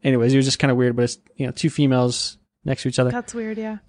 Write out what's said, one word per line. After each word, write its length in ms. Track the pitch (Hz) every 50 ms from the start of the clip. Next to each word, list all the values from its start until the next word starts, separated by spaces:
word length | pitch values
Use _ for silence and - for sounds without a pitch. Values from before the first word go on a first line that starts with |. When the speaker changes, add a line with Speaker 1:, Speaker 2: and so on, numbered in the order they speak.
| -
Speaker 1:
anyways, 300 | 139 131 123 117 123 135
it 40 |
was 100 | 135 131
just 120 | 135 - -
kinda 160 | - 139 127
weird, 220 | 123 127 123 120
but 60 | 123 120
it's, 140 | 120 - - _ _ _
you 80 | - 139
know, 60 | 127 127
two 160 | - - 156
females 720 | - - 147 135 131 127 123 123 123 - - - - - _ _ _ _ -
next 180 | 139 135 - -
to 60 | 131
each 100 | 123 -
other. 120 | 127 123
Speaker 2:
That's 240 | 240 240 233 - -
weird, 240 | 233 226 220 220 214
yeah. 200 | 220 220 214 208 -